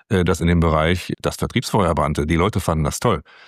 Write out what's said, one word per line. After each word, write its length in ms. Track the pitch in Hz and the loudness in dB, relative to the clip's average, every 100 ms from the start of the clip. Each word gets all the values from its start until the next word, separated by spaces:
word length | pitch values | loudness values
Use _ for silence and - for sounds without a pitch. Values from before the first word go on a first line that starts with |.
| - | -2
äh, 160 | 95 | 0
dass 160 | 87 90 | 2 2
in 60 | 85 | 2
dem 140 | 85 | 2
Bereich 520 | 82 78 80 92 - - | 4 2 2 0 -4 -6
das 160 | 80 - | -6 -4
Vertriebsfeuer 580 | - 120 - 117 85 | -4 -4 -2 0 2
brannte. 320 | 76 73 76 73 | 2 0 0 0
Die 100 | 82 | 2
Leute 240 | 87 98 | 0 0
fanden 240 | - 78 | -2 -2
das 160 | 73 - | -2 -2
toll. 220 | 123 85 - - | 0 -2 -4 -20